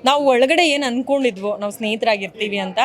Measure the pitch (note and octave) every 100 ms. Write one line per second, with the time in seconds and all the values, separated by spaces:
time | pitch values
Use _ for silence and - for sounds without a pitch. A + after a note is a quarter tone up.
0 | B3 C#4+ C#4 B3 C4 E4+ E4+ C#4+ C4+ A#3+
1 | C4 C#4 B3+ F#3+ G3+ G3+ G#3 G3+ A3 A3
2 | A#3 G#3 F#3+ A3 G#3+ G3+ F#3+ F#3